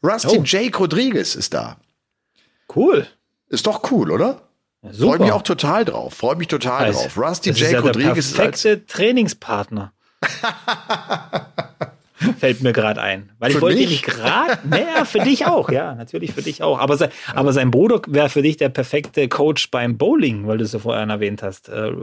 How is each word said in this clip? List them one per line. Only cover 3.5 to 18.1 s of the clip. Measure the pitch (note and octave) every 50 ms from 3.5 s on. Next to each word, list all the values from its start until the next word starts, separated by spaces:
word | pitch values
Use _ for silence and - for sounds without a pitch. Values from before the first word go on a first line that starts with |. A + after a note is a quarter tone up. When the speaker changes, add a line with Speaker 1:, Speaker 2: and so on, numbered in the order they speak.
| - A#2+ - G#3+
Speaker 1:
doch | G#3 - - -
cool, | C4+ G#3 A2+ D2+
oder? | D#2+ G#2+ E3+ A#3+ C4+ - - _ _ _ _ _ _ _ -
Speaker 2:
Ja, | G2+ G2+
super. | G#2 C3 A3+ - -
Speaker 1:
Freue | -
mich | - G#2+
auch | G2+
total | - - F3+ - - C#3+ E3 G#3+ A#3
drauf. | - A2 - A#2+ - -
Freue | - - A#2+ D3 E3+
mich | E3 -
total | D#3+ C#3 A2+ B2+ B2 C3+ C#3+
Speaker 2:
Also, | G#2+ G#2 -
Speaker 1:
drauf. | - - - -
Rusty | B2 D#3 F3+ - - F#3+
Speaker 2:
das | - A2+
ist | C#3
Speaker 1:
Jake | D#3 -
Speaker 2:
ja | A#2+
der | A#2+ C3+
Speaker 1:
Rodriguez | A#2 A2 C3+ D#3+ - E3+ C#3 -
ist | - -
als | G#3 A3 - -
Speaker 2:
perfekte | - A3 G#3 G3+ -
Trainingspartner. | - - - F#3+ A3+ B3 B3+ A3 F3+ - - - - A2+ G2+ G2+ - A2+ G#2 G2 F#2+ _ _ _ _ _ _
Speaker 1:
<laughs> | - - - - - A3+ - - - - A3 - - - A3 - - - - - - - - - - - _ - - - - - D3+ - - _ _ _ _ - D#3+ A3 B3 - -
Speaker 2:
fällt | C3 A#2+ A2+ C3
mir | B2+ A2+
grad | - G#2+ G#2+ G#2+ -
ein. | G#2 G2 F#2+ G2 G2+ - _ -
Weil | A#2 B2+
ich | D3
Speaker 1:
Für | D3+ D#3+
Speaker 2:
wollte | F3 F3+ A#3
Speaker 1:
mich? | C4 F3
Speaker 2:
nicht | D#3+ C3 -
grad, | - D3 A#2 A2 B2 D#3 A3+ D4+ F4 A#3+ - -
Speaker 1:
<laughs> | C#3
Speaker 2:
naja, | F3+ - C#4 E4+ D#4+ - D4+
für | - - G#3+
dich | - C4+ C#4 - D4
auch, | E4+ F4 C#4 - -
ja, | C3 C3 D#3+ F3 C3
natürlich | A#2 A#2+ - - E3 C3+ C#3+ -
für | C#3+
dich | - D#3 D3+ - D#3+
auch. | D#3+ D3 -
Aber | C3+ C3+ D3 C#3+
se-, | E3 - - - - -
Speaker 1:
Ja. | -
Speaker 2:
aber | C3+ C3+ C#3+ C3
sein | C#3 B2+ B2+
Bruder | A#2 B2 F#3 A#3 A#3+ G#3 -
wär | -